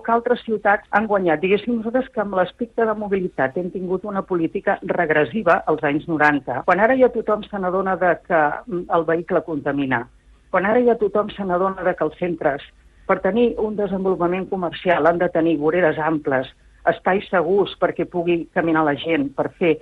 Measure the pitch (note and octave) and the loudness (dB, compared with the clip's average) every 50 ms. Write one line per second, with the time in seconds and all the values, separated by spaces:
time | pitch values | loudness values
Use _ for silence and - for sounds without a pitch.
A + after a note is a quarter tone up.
0 | A3+ - A#3 A#3 A#3 A#3+ A#3+ - - - A3 G3+ - G#3 G3+ G#3 - _ - G3+ | 0 0 0 0 2 0 -2 -2 -2 -4 -4 0 2 2 2 0 0 _ 0 0
1 | A3 G#3+ G#3 G3 F#3+ E3+ D#3 D3+ E3+ F#3+ G3+ G3+ - - A#3+ A3+ G#3 A3+ A3+ C4 | 2 2 0 0 2 2 0 2 2 2 0 0 0 -2 -4 -2 -2 -2 -2 -2
2 | B3+ - - A#3 G3+ G3+ G3 F#3+ F3+ F3+ - - A#3+ A#3 - - A3+ A3 G#3+ G#3 | -2 -2 -4 -6 -4 -2 0 0 0 0 -2 -6 -8 -6 -2 -2 0 0 0 -2
3 | G#3+ G3+ G3+ G3 F3+ F3+ - - C3+ C3 - F3+ F3+ F3+ - F#3+ F#3 F3 F#3 F#3 | -4 -2 -2 -2 -2 -2 -2 -2 -2 -2 -2 -4 -6 -6 -6 -6 -4 -4 -4 -4
4 | - - G3 G3 F#3+ - F#3 F3 E3 D3+ - G3+ - G3+ G3 - - F#3 F#3+ F3 | -4 -6 -6 -6 -4 -2 -2 0 0 -2 -2 -2 -2 -2 -2 0 -2 -2 -2 0
5 | F3 D3+ D3+ D3+ D3+ C3 B2 A3+ G#3 E3+ E3+ - - - D#3+ D3 D#3 D3 C#3+ D#3 | 0 2 2 2 2 0 -2 -2 2 2 2 2 2 0 -2 0 0 0 -2 -2
6 | D3+ - E3 D3 D3+ D3+ D3 C#3+ C3 - B2 C3 - - F3+ F3+ G#3+ A3+ C4 C4 | -2 -2 0 2 4 4 2 2 0 -4 -6 -4 0 0 2 4 4 4 4 4
7 | B3+ A#3+ A#3 A#3 G#3+ - G#3+ G#3 G#3 - - G3+ F#3+ F3+ F3+ F#3+ F#3+ F#3+ F#3+ E3+ | 4 2 2 0 -2 -2 -2 -2 -4 -6 -6 -4 -2 -2 0 0 0 0 0 0
8 | F3+ F3+ D#3+ D#3+ - - F#3 D#3+ D3+ D3 - - - - F#3 F3 F3+ - F#3+ E3+ | 2 2 0 0 -2 0 2 2 2 2 0 -4 -8 -6 -6 -6 -4 0 0 0
9 | E3 D#3+ E3 E3 E3+ - F#3+ D#3+ D3+ - E3 C#3+ B2+ D3 C#3 C#3+ C#3 C3 C3 A#2 | 2 0 0 -2 -2 -2 -2 -2 -2 -2 -6 -6 -4 -4 -2 -2 -2 -2 -2 -4
10 | A#2 - _ _ _ - - _ _ _ - F#3 F3+ G3+ A3 B3 B3 A#3+ A3+ A3+ | -4 -6 _ _ _ -20 -20 _ _ _ -2 0 2 2 2 4 4 4 2 2
11 | G#3+ G3 - G#3+ G#3 G#3+ - - G3+ F#3+ F3 F3 F#3+ F#3+ F#3+ F#3 F3 F3+ F3 - | 0 0 0 -2 -2 -2 -6 -8 -4 -2 0 0 0 0 -2 -2 -2 -2 -2 0
12 | D#3+ D#3 D3+ - F3+ F3 E3+ D#3+ - D#3 C3+ D3+ - - - _ - _ _ _ | -2 -4 -4 -4 -4 -4 -4 -2 -2 -2 -2 -4 -6 -14 -20 _ -20 _ _ _
13 | - - F#3+ F#3 - F#3+ F#3+ A3+ A#3+ A#3 - - G3+ G#3+ G#3+ G3 G#3 F#3+ F#3+ F#3+ | -2 -2 0 0 0 0 2 2 2 2 2 0 -2 -2 -2 -2 -2 -2 -2 -2
14 | F#3+ F#3+ F#3 D#3+ E3+ F3 F3+ F#3+ F#3+ - G#3 F#3+ F3+ D#3+ D#3 - - F#3 E3+ D#3+ | 0 0 0 2 0 0 0 -2 -4 -4 -4 -4 -4 -4 -6 -2 0 0 2 4
15 | D3 D#3+ F3 F3 F#3 F3 - E3+ D#3+ E3 E3 C#3+ D3 D#3 D3+ - - D#3 D3+ D3+ | 4 4 4 2 2 0 2 2 2 2 2 2 2 0 2 2 2 2 2 0
16 | D#3 D#3 E3 D3+ D3 D3+ C#3 C3 C3 - - _ _ _ _ _ - E3 D#3+ - | 0 0 -2 -2 0 0 0 -2 -2 -4 -10 _ _ _ _ _ 0 0 0 0
17 | - G3 F#3 G3+ - - - F#3 D#3+ D#3+ F#3+ G3+ F#3 - - - F#3 E3 D3+ - | 0 0 0 0 0 0 0 0 2 2 2 2 0 0 -2 -2 -2 -2 0 -2
18 | E3 D#3 - F3 E3+ F3 F3 E3+ D#3 - - F#3 E3 E3 D#3+ D#3 D#3+ D3+ C#3+ C#3 | -6 -4 -4 -2 0 0 0 0 -2 -4 -4 -2 0 2 2 2 2 2 0 -2
19 | - E3 E3 D3+ C#3 C#3 - - D3 - - - F#3+ E3+ D3+ D3+ | -2 -2 -2 -2 -2 -2 -4 -4 -6 -6 -4 0 0 0 0 0